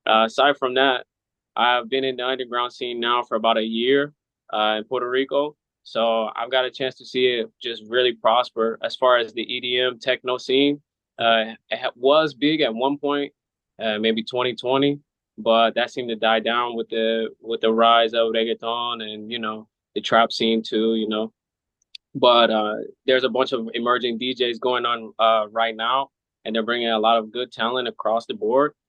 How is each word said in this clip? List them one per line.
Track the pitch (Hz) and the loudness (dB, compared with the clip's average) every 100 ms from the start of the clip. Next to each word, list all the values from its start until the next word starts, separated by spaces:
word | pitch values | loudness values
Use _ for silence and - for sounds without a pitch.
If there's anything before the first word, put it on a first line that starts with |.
| - | 2
Uh, | 110 113 | 4 4
aside | - 139 143 | 2 2 2
from | 127 | 0
that, | 127 135 127 - _ _ _ _ - | 2 2 0 -4 _ _ _ _ 0
I've | 120 123 117 | 2 2 0
been | 135 | -2
in | 135 123 | -2 -4
the | 123 | -4
underground | 131 123 120 123 | -6 -4 -4 -4
scene | - 123 120 | -6 -8 -4
now | 117 120 | 0 0
for | 120 113 | 0 0
about | 113 113 | 2 2
a | |
year, | 110 113 120 139 147 _ _ _ _ | 0 -2 2 2 0 _ _ _ _
uh, | 107 107 107 | -2 0 0
in | |
Puerto | 110 127 123 | -4 -6 -2
Rico. | 127 135 143 147 151 _ _ | -2 -2 -2 -4 -8 _ _
So | - 117 113 113 110 - | -10 -2 0 0 -2 -6
I've | 120 | -4
got | 131 | -2
a | 127 | -2
chance | - 131 - | -4 -8 -8
to | |
see | 123 127 127 | -8 0 2
it | 120 110 _ | 0 -4 _
just | 120 113 107 | -10 -10 -4
really | 120 123 | 0 0
prosper | 117 113 117 120 113 113 110 | 0 2 2 0 -2 -4 -2
as | 113 - | -8 0
far | 127 123 | 2 4
as | 113 | 2
the | 117 | -6
E | 110 123 | -8 -6
D | 123 123 | -4 0
M | 127 120 | 0 -2
techno | 131 123 127 127 | -4 -4 -2 -4
scene. | - 131 143 143 _ _ _ - | 0 2 2 0 _ _ _ -2
Uh, | 113 113 110 110 - | 2 2 0 -8 -10
it | 113 | -6
ha-, | 127 - | -6 -2
was | 131 151 156 | 2 4 2
big | 127 143 156 | 0 0 0
at | 131 | 0
one | 113 131 143 | 0 -2 -2
point, | 147 143 143 _ _ _ _ - | -2 -4 -6 _ _ _ _ -8
uh, | 110 107 | -6 -2
maybe | 113 113 | 0 -2
twenty | 117 123 127 | -2 -4 -4
twenty, | 117 123 135 143 143 _ _ _ - | -4 -2 0 0 -2 _ _ _ -6
but | 110 113 113 113 | 2 4 2 0
that | 123 | -4
seemed | - 123 | -6 -8
to | 110 | -2
die | 110 113 | 0 0
down | 113 120 120 117 | 0 -2 -2 -4
with | 113 | -6
the, | 113 113 113 110 - | -2 0 0 -4 -8
with | 110 113 | -10 -2
the | 113 | 2
rise | 113 113 117 117 | 4 6 6 4
of | 117 113 | 2 0
reggaeton | 113 113 110 117 117 120 117 | 0 0 -2 -4 -6 -6 -8
and, | 107 107 107 | -10 -12 -10
you | 120 | -8
know, | 110 110 110 _ _ | -6 -8 -12 _ _
the | 107 | -8
trap | - 113 113 | 0 4 2
scene | - 113 113 | 2 0 0
too, | 110 110 113 113 | 0 0 0 0
you | 107 | -2
know. | 107 110 _ _ _ _ _ _ - _ | -4 -6 _ _ _ _ _ _ -20 _
But, | 139 123 120 113 | 2 4 6 6
uh, | 110 107 110 110 - - | 2 0 -4 -8 -6 0
there's | 131 | 2
a | 131 | 2
bunch | 120 131 | 0 0
of | 131 113 | -2 -6
emerging | 117 120 123 120 113 | -4 0 0 -2 -4
D | 127 | -4
Js | 123 120 113 | -2 -2 -2
going | 127 123 | -2 0
on, | 120 117 110 - | 0 -4 -6 0
uh, | 113 110 104 | 2 4 0
right | 110 113 | -2 -2
now, | 110 117 131 135 _ _ _ | -2 -2 -2 -2 _ _ _
and | 113 | -6
they're | 113 | -4
bringing | 113 120 117 | -2 -2 0
a | 110 | 2
lot | 110 117 | 4 2
of | 110 | 0
good | 120 123 | -8 -8
talent | - 113 127 117 | -4 -4 -2 -6
across | 110 107 113 - | -4 -2 -2 -4
the | |
board. | 110 107 131 147 - | -6 0 2 0 -2